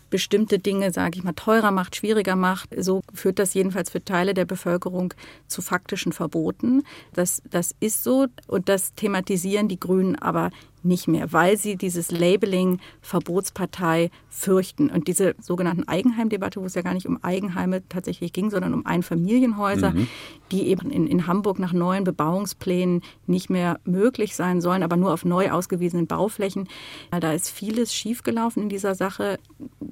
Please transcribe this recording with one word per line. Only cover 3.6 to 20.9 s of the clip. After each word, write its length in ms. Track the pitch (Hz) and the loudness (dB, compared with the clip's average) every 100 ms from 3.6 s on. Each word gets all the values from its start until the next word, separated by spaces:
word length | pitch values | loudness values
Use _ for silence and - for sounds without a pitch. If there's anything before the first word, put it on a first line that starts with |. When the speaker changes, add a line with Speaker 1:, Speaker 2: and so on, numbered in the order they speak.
| 190 190 170 | 0 0 -4
Speaker 1:
für 120 | 180 | -6
Teile 320 | - 180 185 | -2 0 2
der 120 | 190 175 | 0 0
Bevölkerung 680 | 185 175 180 185 180 180 - - - - | -2 -2 -2 -2 -4 -4 -6 -20 -18 -12
zu 140 | - | -8
faktischen 520 | - 180 - 196 - | -2 -2 -2 -6 -4
Verboten. 680 | - 156 165 165 - 233 262 - - - | -4 -2 -2 -2 0 2 2 2 -6 -8
Das, 300 | - 180 - - | -2 0 -2 -4
das 260 | 175 175 - | -2 -2 -2
ist 240 | 214 - 233 | -2 -2 2
so 220 | 262 269 - - | 2 2 -2 -4
und 220 | 190 185 | -2 2
das 240 | 190 - | 0 0
thematisieren 760 | - 208 190 185 190 185 208 214 | -4 -2 0 0 -2 0 0 0
die 120 | 180 | -2
Grünen 360 | 175 185 185 - | 0 2 2 0
aber 360 | - 170 170 - - _ | 0 0 0 -4 -20 _
nicht 240 | 180 180 - | 0 2 2
mehr, 260 | 160 156 | 0 2
weil 240 | 165 175 214 | 4 6 4
sie 200 | 208 190 | 0 -4
dieses 340 | 190 175 165 | -4 -4 -4
Labeling 680 | 170 175 196 208 185 185 180 - - | 2 4 4 2 2 2 0 -4 -20
Verbotspartei 1120 | - 180 - 180 196 - 180 - 170 165 170 - - | -4 -4 0 -2 -2 -4 -6 -2 0 2 2 -2 -18
fürchten. 640 | - - 185 185 - 147 | -6 2 2 2 0 0
Und 160 | 180 156 | 0 0
diese 260 | 180 190 - | 2 2 0
sogenannten 460 | - 175 180 175 - | -4 -2 0 -2 -2
Eigenheimdebatte, 760 | 170 247 226 220 202 196 196 | 2 2 2 0 -2 -4 -6
wo 40 | 185 | -6
es 100 | 185 | -4
ja 80 | |
gar 100 | 180 | -4
nicht 140 | 185 - | -4 -2
um 100 | - | -4
Eigenheime 580 | - 190 196 175 180 185 - | -2 -2 -2 -2 -2 -2 -4
tatsächlich 440 | 180 180 175 170 | -8 -6 -6 -6
ging, 180 | - 208 | -4 -2
sondern 240 | 208 185 160 | 0 -2 -2
um 100 | - | 0
Einfamilienhäuser, 1080 | 175 175 170 180 247 254 208 202 196 196 | -2 0 0 2 2 2 0 0 2 2
Speaker 2:
Mhm. 140 | 90 120 - - - - | 2 0 -4 -18 -18 -6
Speaker 1:
die 160 | 185 165 | -2 0
eben 240 | 175 170 | 0 0